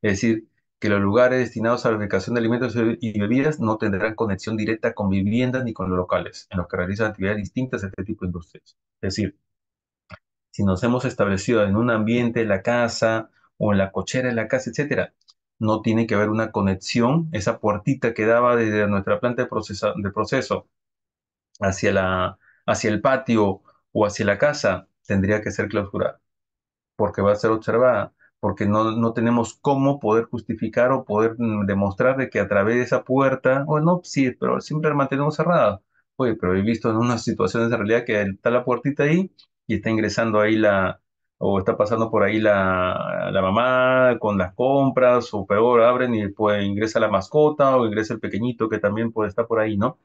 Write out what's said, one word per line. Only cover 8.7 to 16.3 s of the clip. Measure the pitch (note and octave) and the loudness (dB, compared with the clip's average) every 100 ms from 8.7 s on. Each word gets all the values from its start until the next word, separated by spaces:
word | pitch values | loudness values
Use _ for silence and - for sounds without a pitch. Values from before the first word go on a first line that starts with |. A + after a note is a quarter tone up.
| _ _ _ | _ _ _
Es | G2+ | -6
decir, | F#2 G2+ - _ _ _ _ _ _ _ - _ _ _ | -4 -4 -6 _ _ _ _ _ _ _ -20 _ _ _
si | - | -4
nos | G2+ F#2 | 0 0
hemos | A#2+ B2 | 0 0
establecido | B2+ A#2 G2+ F#2+ - A2+ | -2 -2 0 0 0 2
en | G#2 G2 | 2 2
un | A#2+ | 0
ambiente | A2+ G#2+ A#2+ A#2+ A#2 | 0 0 0 0 0
de | A2+ | -2
la | F#2+ | -2
casa | G2 A#2+ A#2+ - A2+ A2+ A2 _ _ _ | 0 0 0 0 0 0 -6 _ _ _
o | G#2+ | 0
en | G2 | 2
la | F#2+ | 0
cochera | - F#2+ C3 B2+ | -4 -6 -4 -2
de | |
la | A#2 G#2+ | -4 -2
casa, | C3 B2+ | -2 -4
etcétera, | A#2 C#3+ A#2+ F2+ _ _ _ _ _ | -6 -4 -2 -4 _ _ _ _ _
no | G#2+ A2 | -2 0
tiene | A2 A2 A2+ | 0 0 0
que | G2+ | 0
haber | G#2 | 0